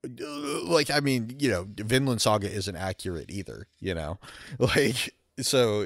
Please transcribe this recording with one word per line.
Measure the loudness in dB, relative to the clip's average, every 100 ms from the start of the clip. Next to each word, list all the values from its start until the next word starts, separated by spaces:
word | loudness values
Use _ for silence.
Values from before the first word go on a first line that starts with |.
uh, | -12 -12 -10 -6 -4 -4
like, | 2 2 4
I | 2
mean, | 4 2 0 0
you | 2
know, | 2 -2
Vinland | -8 2 4 4 2
Saga | 4 4 2
isn't | -4 -6 -4
accurate | -6 -4 -6 -6 -8
either, | -10 -10 -12 -16 _
you | -6
know? | -4 -4 -8 -12 -18
<laughs> | -16 0
Like, | 2 4 2 0 -4 _ _ -8
so | 0 4 4 2